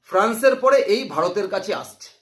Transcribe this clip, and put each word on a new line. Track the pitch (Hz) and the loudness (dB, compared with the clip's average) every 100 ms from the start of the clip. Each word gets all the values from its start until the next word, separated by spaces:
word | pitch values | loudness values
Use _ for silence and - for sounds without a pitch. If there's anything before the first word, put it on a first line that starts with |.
ফ্রান্সের | _ 185 220 226 262 254 | _ 0 0 2 2 4
পরে | 254 277 | 4 4
এই | - 220 | 2 0
ভারতের | 220 151 175 190 190 | 0 -2 -2 -2 -4
কাছে | 196 196 | -6 -6
আসছে | 131 127 - - _ | -8 -8 -18 -20 _